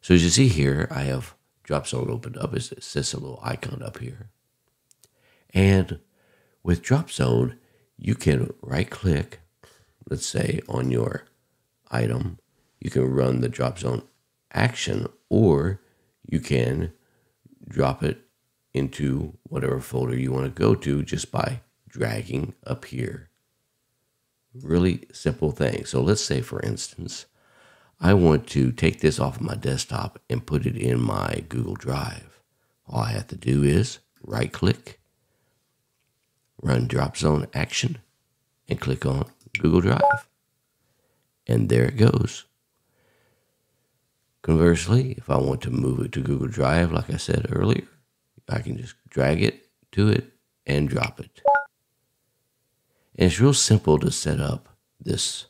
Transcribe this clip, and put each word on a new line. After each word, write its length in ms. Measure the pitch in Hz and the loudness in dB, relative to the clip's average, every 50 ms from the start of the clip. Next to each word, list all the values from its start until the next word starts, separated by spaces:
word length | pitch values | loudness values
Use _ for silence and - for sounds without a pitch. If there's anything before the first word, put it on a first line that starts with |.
So 120 | - - 90 | 4 6 6
as 100 | 87 82 | 6 6
you 60 | 87 | 4
see 180 | 82 - 135 | 4 4 4
here, 400 | 123 90 76 69 69 69 73 - - | 4 4 2 2 0 0 -2 -4 -4
I 120 | - 65 69 | -4 -6 -4
have 320 | 69 65 65 62 - - _ _ _ _ _ _ | -4 -4 -6 -8 -12 -20 _ _ _ _ _ _
Drop 240 | - - 71 - | -4 -4 -4 -4
Zone 220 | - - 64 62 - | -6 -6 -6 -6 -6
opened 280 | 117 117 117 123 120 | -6 -8 -10 -12 -10
up. 160 | - - - - | -8 -8 -6 -6
It 300 | - 120 - - - - | -6 -8 -8 -14 -16 -16
says 300 | - - 143 135 - - | -8 -6 -6 -6 -4 -6
a 60 | - | -8
little 200 | - 67 62 - | -10 -12 -14 -10
icon 400 | - 113 - - - - - 123 | -8 -8 -8 -8 -10 -12 -12 -12
up 180 | - - - - | -12 -14 -14 -12
here. 300 | 123 120 - 101 104 - _ _ _ _ _ _ _ _ _ _ _ _ _ _ _ _ _ _ _ _ _ _ _ _ - | -14 -14 -14 -16 -20 -20 _ _ _ _ _ _ _ _ _ _ _ _ _ _ _ _ _ _ _ _ _ _ _ _ 2
And 460 | 95 98 98 98 95 90 - 85 73 _ _ _ _ _ _ _ _ _ _ _ _ _ | 4 6 6 6 4 2 0 -6 -12 _ _ _ _ _ _ _ _ _ _ _ _ _
with 180 | 87 87 - | 0 0 0
Drop 280 | - - 127 147 165 - | 2 0 0 0 0 -4
Zone, 480 | - - 67 62 60 58 64 120 120 _ _ _ _ _ _ _ _ | -4 -2 0 2 2 2 2 0 -4 _ _ _ _ _ _ _ _
you 180 | - - 92 110 | -8 -4 -4 -4
can 380 | - - - 71 64 62 - - _ | 0 2 2 2 2 0 -4 -8 _
right 280 | - - - 71 90 - | -10 -4 -2 -2 -2 -4
click, 500 | - - - 92 78 71 - - - - _ _ _ _ - - _ _ _ _ _ _ - - | -6 -4 0 0 0 0 -2 -6 -12 -20 _ _ _ _ -20 -20 _ _ _ _ _ _ -10 -8
let's 160 | - - - | -8 -6 -6
say, 340 | - - - - - - - - | -4 -4 -2 -2 -2 -4 -4 -6
on 240 | - 57 60 64 65 | -6 -6 -4 -2 0
your 340 | 62 58 57 - - - - _ _ _ _ _ _ _ _ _ _ _ _ _ | 0 0 -2 -2 -4 -8 -12 _ _ _ _ _ _ _ _ _ _ _ _ _
item. 500 | - 58 58 55 60 62 - 90 85 - _ _ _ _ _ _ _ _ | -2 -2 0 0 -2 -4 -4 -6 -8 -10 _ _ _ _ _ _ _ _
You 80 | - - | -10 -2
can 200 | - 65 64 65 | 0 0 0 2
run 300 | 65 65 65 64 64 62 | 2 2 2 2 2 0
the 80 | 62 | 0
Drop 320 | 60 58 - 64 64 - - | -2 -2 -2 -2 -2 -2 -4
Zone 220 | - 62 60 55 - _ _ _ _ _ _ _ _ _ | -4 -4 -4 -4 -6 _ _ _ _ _ _ _ _ _
action, 560 | - - - 117 117 - - - 50 - - - _ _ _ _ | -2 0 0 0 -2 -4 -4 -4 -2 -4 -4 -6 _ _ _ _
or 500 | 92 104 113 95 76 69 73 92 95 - _ _ _ _ _ _ _ _ _ | 4 6 6 6 6 4 2 0 -2 -6 _ _ _ _ _ _ _ _ _
you 120 | - - 78 | -4 -4 -4
can 520 | - - 73 64 60 58 65 78 85 82 - _ _ _ _ _ _ _ _ _ _ - - _ - - | -2 0 0 2 2 0 0 -2 -4 -6 -8 _ _ _ _ _ _ _ _ _ _ -20 -20 _ -18 -8
drop 340 | - - 69 67 - - - | -2 0 0 0 0 0 -4
it 160 | 73 - - _ _ _ _ _ _ _ _ _ _ _ | -4 -4 -6 _ _ _ _ _ _ _ _ _ _ _
into 640 | 67 69 65 - - 73 69 65 71 78 76 - _ _ | -2 -2 -2 -4 -4 -2 -2 -2 -2 -4 -6 -10 _ _
whatever 360 | - - - 65 65 65 65 | -8 -6 -4 -2 -2 -2 -4
folder 380 | 64 - 123 62 64 - - | -6 -6 -4 -4 -2 -2 -2
you 140 | 64 65 65 65 | -2 -2 -2 -2
want 120 | 65 67 | -2 -4
to 160 | 67 - - | -4 -2 0
go 140 | 98 110 110 | 2 2 2
to 280 | - - 69 69 73 69 | 2 0 -2 -2 -2 -2
just 280 | - - - - - | -4 -4 -6 -6 -4
by 300 | - - - - 127 120 _ _ _ _ _ | -4 -2 -2 -2 -4 -8 _ _ _ _ _
dragging 680 | - - - - 55 55 53 - - 60 67 76 - - _ _ | -20 -8 -6 -4 -4 -4 -6 -8 -6 -6 -6 -6 -6 -10 _ _
up 200 | - 123 120 - | -8 -8 -8 -8
here. 440 | - - 64 - - - - 80 _ _ _ _ _ _ _ _ _ _ _ _ _ _ _ _ _ _ _ _ _ _ _ _ _ _ | -12 -8 -8 -8 -8 -8 -12 -16 _ _ _ _ _ _ _ _ _ _ _ _ _ _ _ _ _ _ _ _ _ _ _ _ _ _
Really 540 | 127 135 - 80 87 90 90 87 - - _ - | -16 -4 0 2 4 4 4 2 -2 -8 _ -20
simple 380 | - - 73 - - 78 76 | -4 -2 -2 -2 0 -2 -2
thing. 340 | 67 - 73 62 - - - | 0 0 -2 -2 -2 -4 -8
So 160 | - - 65 | -2 0 2
let's 220 | 65 87 107 107 - | 2 4 2 2 0
say, 180 | - 71 65 | -2 -2 -2
for 200 | - - - - | -2 -4 -8 -6
instance, 640 | 50 - - - - - - - 85 - - - - _ _ _ _ _ _ _ _ _ _ _ _ _ _ _ | -4 -4 -6 -6 -8 -14 -12 -12 -12 -12 -12 -14 -16 _ _ _ _ _ _ _ _ _ _ _ _ _ _ _
I 140 | 82 90 101 | 4 6 6
want 340 | 98 87 82 78 71 - | 8 8 6 6 4 0
to 240 | - - 73 65 64 | -2 0 0 0 0
take 280 | 60 - - 85 85 - | 0 2 0 0 0 2
this 200 | - 78 - - | 0 0 2 2
off 180 | 67 69 65 | -2 -4 -2
of 40 | 60 | -6
my 140 | - - - | -6 -6 -6
desktop 640 | - - 65 65 64 - - - - - - _ - _ _ | -4 -4 -4 -2 -2 -4 -6 -4 -6 -6 -6 _ -16 _ _
and 160 | - - - | -6 -6 -4
put 200 | - - - - | -2 -4 -2 -2
it 100 | - - | -2 -4
in 240 | - - 62 62 60 | -2 -2 0 0 2
my 440 | 62 53 50 50 50 50 50 50 - | 0 0 -2 -2 -4 -4 -4 -6 -6
Google 280 | - 55 60 58 - 50 | -6 -4 -4 -4 -4 -6
Drive. 680 | - - 65 65 69 - - - - - - _ _ _ _ _ _ _ _ _ _ _ | -8 -6 -6 -4 -4 -6 -8 -10 -12 -18 -20 _ _ _ _ _ _ _ _ _ _ _
All 140 | - - - | -6 -4 -4
I 100 | 55 117 | -2 -2
have 160 | - 52 - | -4 -6 -6
to 100 | - - | -8 -12
do 260 | - - 60 65 71 71 | -6 -2 0 2 4 4
is 360 | 69 73 95 117 - - - _ _ _ _ | 4 4 4 2 0 -6 -14 _ _ _ _
right 300 | - - - 57 62 - | -14 -10 -4 -4 -4 -4
click, 480 | - - - - - - _ - - _ _ _ _ _ _ _ _ _ _ _ _ _ _ _ _ _ _ _ _ _ _ _ _ _ _ _ _ _ _ _ _ - | -4 0 0 0 0 0 _ -20 -20 _ _ _ _ _ _ _ _ _ _ _ _ _ _ _ _ _ _ _ _ _ _ _ _ _ _ _ _ _ _ _ _ -6
run 260 | - - 65 60 60 | -2 0 2 2 0
Drop 280 | 62 64 65 69 71 - | 0 0 -2 -2 -2 -4
Zone 320 | - 76 76 76 76 - - - | 0 2 2 2 2 0 -4 -4
action, 460 | 69 - - - - - - 170 - _ _ _ _ _ _ _ _ _ _ _ _ _ | -6 -4 -4 -4 -2 -2 -2 -4 -6 _ _ _ _ _ _ _ _ _ _ _ _ _
and 120 | - - - | -6 -6 -4
click 260 | - 65 65 - - | -2 -4 -4 -2 -2
on 200 | 69 67 67 - - _ _ _ - - | -2 -2 -2 -4 -6 _ _ _ -10 -6
Google 240 | - - 80 85 90 | -2 0 2 2 2
Drive. 460 | 87 98 - - 285 285 285 - - _ _ _ _ _ _ _ _ _ _ _ _ _ _ _ _ _ _ _ _ _ _ _ _ | 2 2 2 4 4 2 2 0 -4 _ _ _ _ _ _ _ _ _ _ _ _ _ _ _ _ _ _ _ _ _ _ _ _
And 220 | - - - 55 - | 0 2 2 4 4
there 160 | 60 58 60 | 4 4 4
it 120 | - - | 2 4
goes. 480 | - 110 - - - 117 110 - - - _ _ _ _ _ _ _ _ _ _ _ _ _ _ _ _ _ _ _ _ _ _ _ _ _ _ _ _ _ _ _ _ _ _ _ _ _ _ _ | 4 4 6 6 4 0 -2 -4 -12 -18 _ _ _ _ _ _ _ _ _ _ _ _ _ _ _ _ _ _ _ _ _ _ _ _ _ _ _ _ _ _ _ _ _ _ _ _ _ _ _
Conversely, 720 | - - 80 80 85 85 85 80 80 87 110 127 65 65 - | 0 2 4 6 6 6 4 4 2 2 2 2 2 0 -6
if 160 | - - - | -10 -4 0
I 80 | 69 | 0
want 240 | 67 67 67 65 - | 0 2 0 -2 -4
to 100 | - 64 | -4 -4
move 300 | 62 62 60 65 65 64 | -2 0 0 0 0 -2
it 100 | - - | -4 -4
to 100 | - 69 | -4 -4
Google 280 | 65 - 71 65 - - | -2 -2 -2 -2 -2 -4
Drive, 420 | - - 67 65 76 85 87 85 | -2 0 2 2 4 4 2 2
like 180 | 80 - - - | 0 -2 -2 -2
I 80 | - | -6
said 300 | - - - - - - - | -6 -2 -2 -2 -2 0 -2
earlier, 380 | - - 95 107 - - - - _ _ _ _ _ _ _ _ _ - _ - | -2 0 2 2 2 0 -2 -8 _ _ _ _ _ _ _ _ _ -20 _ -6
I 100 | - - | -6 -4
can 180 | - - - | -4 -6 -8
just 180 | - - - - _ _ - | -10 -10 -14 -18 _ _ -8
drag 320 | - - 65 67 76 87 | -2 0 0 2 2 2
it 280 | 101 113 - - _ _ _ _ _ _ - | 2 0 0 -4 _ _ _ _ _ _ 0
to 160 | 98 104 107 | 4 4 4
it 240 | 101 - - - _ _ _ _ _ _ _ | 4 2 0 -4 _ _ _ _ _ _ _
and 240 | - - 71 - 139 | -2 0 0 0 0
drop 320 | - - 113 117 - - | 0 -2 -4 -4 -8 -12
it. 200 | - - _ - _ - - 285 277 - _ _ _ _ _ _ _ _ _ _ _ _ _ _ _ _ _ _ _ _ _ _ _ _ _ _ _ _ _ | -18 -18 _ -2 _ 2 2 2 0 -4 _ _ _ _ _ _ _ _ _ _ _ _ _ _ _ _ _ _ _ _ _ _ _ _ _ _ _ _ _
And 160 | - - 90 | 2 2 2
it's 80 | - - | 4 6
real 140 | 117 139 139 | 4 6 6
simple 440 | - - - 110 104 - 80 76 73 | 4 4 6 4 4 6 4 4 4
to 120 | - - | 4 0
set 300 | - - - 78 76 69 | -2 -2 -2 -2 -2 0
up 260 | 71 73 - - _ _ _ _ _ _ _ _ | 0 -2 -4 -4 _ _ _ _ _ _ _ _
this. 460 | - - - - - - - - - | -6 -4 -4 -2 -2 -6 -6 -10 -14